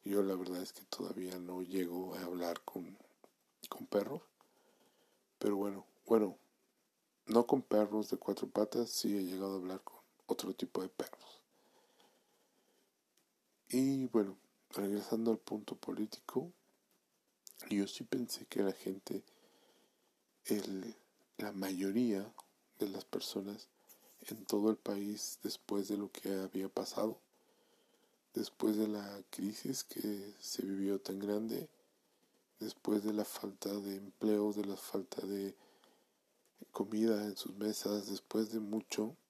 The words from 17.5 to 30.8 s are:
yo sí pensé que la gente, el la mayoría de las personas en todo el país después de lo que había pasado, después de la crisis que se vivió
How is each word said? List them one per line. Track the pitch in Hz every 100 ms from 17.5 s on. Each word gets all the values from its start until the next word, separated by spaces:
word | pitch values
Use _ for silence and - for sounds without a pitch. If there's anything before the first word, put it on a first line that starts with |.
| - -
yo | 104 98
sí | -
pensé | - 131 120 - -
que | -
la | 98
gente, | - - 95 - 127 - _ _ _ _ _ _ _ _ _ _ _ -
el | 107 98 98 107 110 _ _ _ _
la | 104
mayoría | 98 95 92 98 104 123 98 107 - - _ _ _
de | 104
las | 98
personas | - 95 - - 98 104 - _ _ - - - -
en | 110
todo | 104 104 107
el | 107
país | - 101 101 107 - -
después | - - - 101 98
de | 104
lo | 101
que | - 98
había | 98 95 95 95
pasado, | - 107 - 107 - _ _ _ _ _ _ _ _ _ _ _
después | - 104 _ 107 107
de | 107
la | 104 101 101 95
crisis | - 98 - - 135
que | - - 107 101 101 104
se | - -
vivió | 98 98